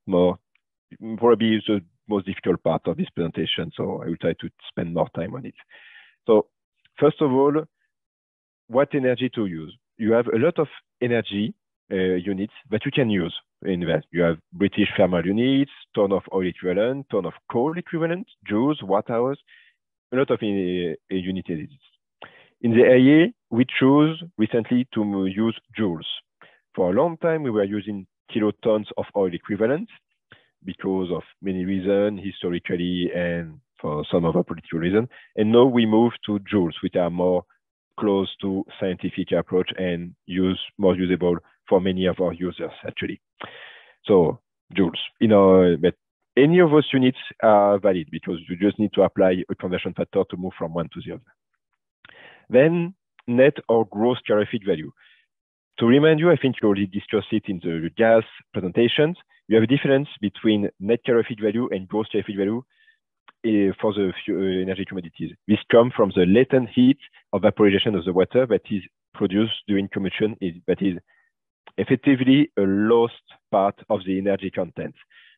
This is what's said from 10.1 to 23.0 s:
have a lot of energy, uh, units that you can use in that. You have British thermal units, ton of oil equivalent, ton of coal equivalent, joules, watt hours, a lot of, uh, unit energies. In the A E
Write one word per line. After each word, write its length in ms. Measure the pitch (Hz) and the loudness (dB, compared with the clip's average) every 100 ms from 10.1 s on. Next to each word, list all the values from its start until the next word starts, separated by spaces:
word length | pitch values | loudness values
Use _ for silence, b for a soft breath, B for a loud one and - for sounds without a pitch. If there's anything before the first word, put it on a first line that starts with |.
have 160 | 113 120 | 2 2
a 100 | 113 | 0
lot 220 | 151 175 | 0 0
of 80 | 151 - _ _ | -4 -8 _ _
energy, 540 | 123 117 104 98 113 - _ _ _ | -2 -2 -2 -4 -4 -8 _ _ _
uh, 40 | 95 | -4
units 580 | 92 92 90 95 104 - _ | -2 -2 -4 -6 -8 -12 _
that 160 | 107 - | -6 -4
you 60 | |
can 180 | 147 120 | -2 0
use 260 | 101 82 - - _ | 0 -2 -8 -18 _
in 160 | - 90 | -6 -4
that. 240 | 82 80 - | -2 -2 -2
You 100 | 85 | -2
have 160 | 85 82 _ | 0 -2 _
British 360 | 87 98 - 101 - | -4 -2 0 -2 0
thermal 300 | 92 90 85 | 0 0 -2
units, 460 | 104 127 135 139 - _ - | -2 0 0 -2 -6 _ -2
ton 160 | 101 | 0
of 100 | 95 - | -2 -4
oil 140 | 95 90 | -4 -4
equivalent, 600 | 82 90 90 113 135 139 | -4 -4 -2 -2 -4 -6
ton 160 | 107 85 | -6 -6
of 80 | - - | -10 -8
coal 240 | 120 139 170 | -4 -4 -6
equivalent, 520 | - 165 165 175 233 _ - | -8 -6 -4 -6 -10 _ -6
joules, 360 | 104 135 151 | -2 0 -2
watt 260 | 98 98 - | -2 -2 -2
hours, 300 | 117 127 139 b b b b _ _ _ | -2 -2 -4 b b b b _ _ _
a 40 | 127 | -2
lot 120 | 143 | 0
of, 80 | 120 | 0
uh, 20 | 107 | -2
unit 1000 | 98 90 90 87 78 _ 95 90 95 87 | -2 -2 -2 -4 -8 _ -6 -4 -8 -6
energies. 300 | 82 - - _ _ _ _ B B B B | -8 -10 -16 _ _ _ _ B B B B
In 120 | 117 | 0
the 100 | 113 | 4
A 120 | 120 | 6
E 280 | 127 | 8